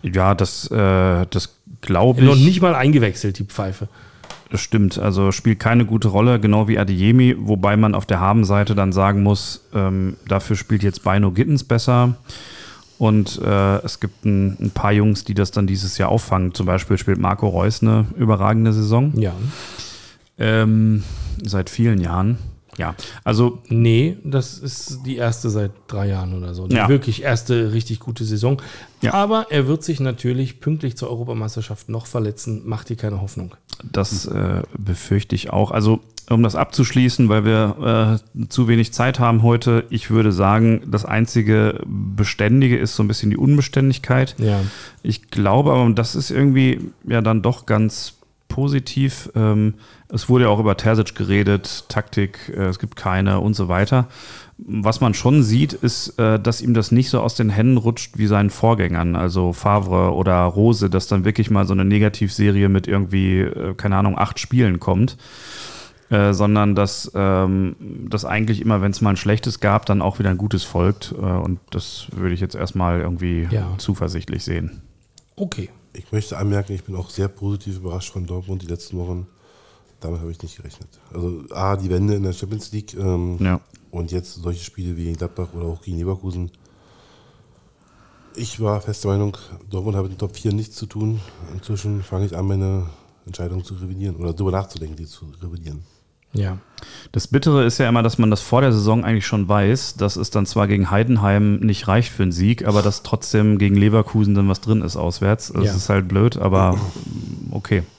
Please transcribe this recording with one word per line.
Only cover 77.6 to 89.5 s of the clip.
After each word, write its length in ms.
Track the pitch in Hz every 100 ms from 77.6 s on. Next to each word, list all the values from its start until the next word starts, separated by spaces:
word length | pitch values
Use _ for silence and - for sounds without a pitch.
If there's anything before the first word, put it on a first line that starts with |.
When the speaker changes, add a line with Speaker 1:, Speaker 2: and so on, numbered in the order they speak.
| - 92
Speaker 3:
überrascht 340 | 92 90 92
von 120 | 95
Dortmund 380 | 87 90 90 92
die 40 | 85
letzten 320 | 85 - 90
Wochen. 280 | 87 90 90 _ _ _ _ _ _ _
Damit 200 | 80 85
habe 100 | 82
ich 100 | 85
nicht 160 | 82 -
gerechnet. 280 | - - - _ _
Also 300 | 87 87 85 -
A, 260 | - 95 98
die 140 | 95
Wende 240 | 90 101
in 80 | 101
der 120 | 95
Champions 360 | 90 95 107 -
League, 240 | 107 104
ähm, 440 | - 95 90 87 87
Speaker 1:
Ja. 180 | 92 90 _ - _
Speaker 3:
und 220 | 87 82
jetzt 220 | 90 90
solche 280 | - 85 87
Spiele 340 | 87 - 87 85
wie 120 | 85
in 80 | 80
Gladbach 320 | 87 - 87
oder 100 | 85
auch 160 | 85 82
gegen 140 | - 82
Leverkusen. 560 | 90 95 92 90 90 _ _ _ _ _ _ _ _ _ _ _ _ _ _ _ _ _ _ -
Ich 240 | 113 -
war 200 | 107 104
fest 220 | 107 104
der 100 | 101
Meinung, 240 | 101 101 - -